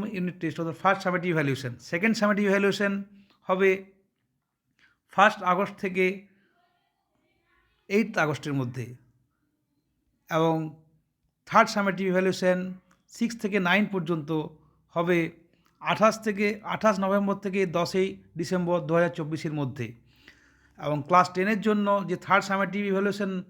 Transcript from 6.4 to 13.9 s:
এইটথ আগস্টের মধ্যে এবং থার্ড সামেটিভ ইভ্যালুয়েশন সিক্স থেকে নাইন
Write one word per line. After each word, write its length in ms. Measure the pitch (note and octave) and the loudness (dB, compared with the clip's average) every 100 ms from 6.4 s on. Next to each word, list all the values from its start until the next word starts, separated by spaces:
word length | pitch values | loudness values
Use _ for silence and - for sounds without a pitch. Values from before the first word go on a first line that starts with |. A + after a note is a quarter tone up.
| _ _ _ _ _ _ _ _ _ _ _ _ _ _ - | _ _ _ _ _ _ _ _ _ _ _ _ _ _ -2
এইটথ 260 | G3+ G#3+ F#3+ | 0 0 0
আগস্টের 300 | D#3 C#3 D3+ C#3 | 0 -2 -4 -4
মধ্যে 260 | B2 B2+ A2 B2 _ _ _ _ _ _ _ _ _ _ _ _ - E3 | -4 -6 -12 -14 _ _ _ _ _ _ _ _ _ _ _ _ -4 0
এবং 180 | E3 D#3+ D#3 - _ _ _ _ _ _ - | 0 0 -4 -12 _ _ _ _ _ _ 2
থার্ড 180 | G#3+ A3 G#3 | 4 4 2
সামেটিভ 300 | G3 F3+ F#3+ | 0 0 0
ইভ্যালুয়েশন 460 | F3+ F#3 F#3 F#3 F3+ F#3 F#3 _ _ _ | 2 2 2 0 0 -2 -12 _ _ _
সিক্স 220 | - A#3 A#3 | -4 -4 -2
থেকে 140 | G3+ G3+ F3+ | -2 0 2
নাইন 140 | G#3+ G3+ | 2 2